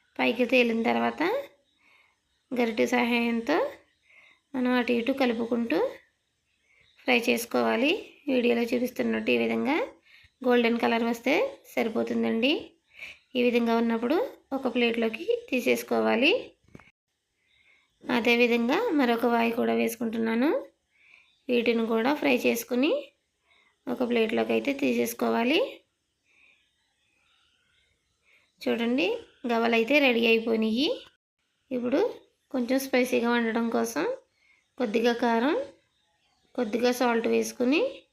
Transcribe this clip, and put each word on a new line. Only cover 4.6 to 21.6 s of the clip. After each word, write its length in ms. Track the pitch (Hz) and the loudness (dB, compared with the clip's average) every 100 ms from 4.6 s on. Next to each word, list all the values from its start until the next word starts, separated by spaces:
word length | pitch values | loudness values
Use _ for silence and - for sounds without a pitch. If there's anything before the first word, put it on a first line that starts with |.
| 247 247 | 0 0
అటు 140 | 240 240 | 0 0
ఇటు 160 | 233 269 | 0 0
కలుపుకుంటూ 560 | 247 226 226 240 233 330 523 - _ _ _ _ _ _ _ _ _ _ | 0 0 -2 -2 0 0 -2 -6 _ _ _ _ _ _ _ _ _ _
ఫ్రై 160 | - 240 233 | 0 2 2
చేసుకోవాలి. 640 | 233 226 254 226 226 277 415 - - 285 | -2 0 0 0 2 0 0 -6 -14 -4
వీడియోలో 320 | 254 240 233 233 | 0 2 0 0
చూపిస్తున్నట్టు 600 | 247 247 - 226 220 226 240 | -2 -2 -2 -2 -2 0 0
ఈ 20 | 226 | 0
విధంగా 340 | 226 233 339 539 - _ - - - 254 | -2 -2 -2 -4 -10 _ -20 -20 -6 2
గోల్డెన్ 340 | 247 233 233 240 | 2 2 0 0
కలర్ 200 | 233 233 | 0 -2
వస్తే 240 | 233 254 339 539 - - | -2 0 0 0 -6 -10
సరిపోతుందండి. 800 | 254 233 226 233 233 226 226 254 392 - _ _ - - - _ 254 | -4 -4 -2 -4 -2 -2 0 0 0 -4 _ _ -20 -20 -20 _ -2
ఈ 40 | 240 | 2
విధంగా 280 | 240 233 233 | 2 2 0
ఉన్నప్పుడు 360 | 233 226 240 349 523 - - 269 | 0 0 0 0 -2 -8 -8 -6
ఒక 120 | 262 | -4
ప్లేట్లోకి 520 | 247 233 226 226 220 381 480 - | 0 0 0 -2 -4 -4 -4 -2
తీసేసుకోవాలి. 800 | 254 240 240 - 226 220 220 294 494 - _ _ - - _ _ _ _ _ _ _ _ _ _ _ | -2 2 0 0 0 2 2 2 2 -2 _ _ -20 -20 _ _ _ _ _ _ _ _ _ _ _
అదేవిధంగా 720 | - 240 233 240 240 233 233 330 480 302 | -4 0 2 4 4 2 2 0 0 2
మరొక 280 | 247 233 247 | 2 2 2
వాయి 180 | 233 233 233 | 2 0 0
కూడా 160 | 226 226 | 0 0
వేసుకుంటున్నాను. 720 | 226 226 226 226 226 226 285 523 - _ _ _ _ - _ _ - | -2 -2 -6 -4 -2 0 0 0 -4 _ _ _ _ -20 _ _ -2
వీటిని 340 | 240 | 0